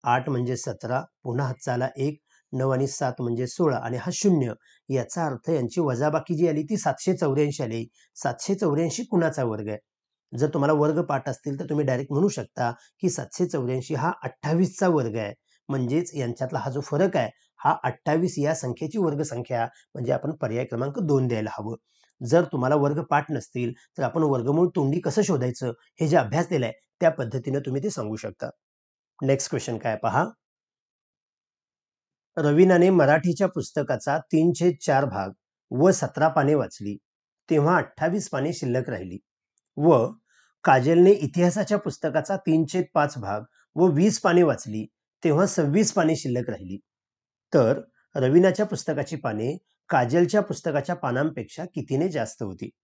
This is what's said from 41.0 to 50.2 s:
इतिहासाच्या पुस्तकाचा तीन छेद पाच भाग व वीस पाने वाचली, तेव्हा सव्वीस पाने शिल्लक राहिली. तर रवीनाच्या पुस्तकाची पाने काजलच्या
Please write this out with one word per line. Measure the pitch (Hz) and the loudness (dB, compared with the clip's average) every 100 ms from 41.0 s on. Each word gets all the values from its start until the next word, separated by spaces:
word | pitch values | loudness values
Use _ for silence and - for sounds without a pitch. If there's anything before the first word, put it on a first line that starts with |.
| 180 | 8
इतिहासाच्या | 202 147 175 175 202 196 208 | 6 2 2 2 2 -2 -2
पुस्तकाचा | 196 - 156 151 - 196 | -2 -4 -2 -2 -2 -4
तीन | - 160 151 | 2 2 2
छेद | 185 180 | -2 -2
पाच | 160 147 131 | 0 0 -2
भाग | 98 104 120 _ _ 151 | -6 -6 -8 _ _ 2
व | 180 | 4
वीस | 147 208 - | 4 2 2
पाने | 185 175 | 2 4
वाचली, | 165 117 - 107 107 _ _ _ | 4 0 -6 -8 -8 _ _ _
तेव्हा | 165 151 190 | 0 2 2
सव्वीस | - 143 170 202 | 0 2 2 2
पाने | 202 160 160 | 2 0 0
शिल्लक | 127 123 120 | -2 -4 -4
राहिली. | 95 92 98 _ _ _ _ _ _ - | -10 -10 -14 _ _ _ _ _ _ 0
तर | 156 113 139 - _ _ | 4 4 2 -4 _ _
रवीनाच्या | 143 131 160 185 190 214 | -2 4 6 6 2 -4
पुस्तकाची | 135 - 143 - 151 | -4 -6 -4 -6 -6
पाने | 123 107 120 170 _ _ - | -6 -4 -4 -6 _ _ -2
काजलच्या | 127 120 165 | 0 2 2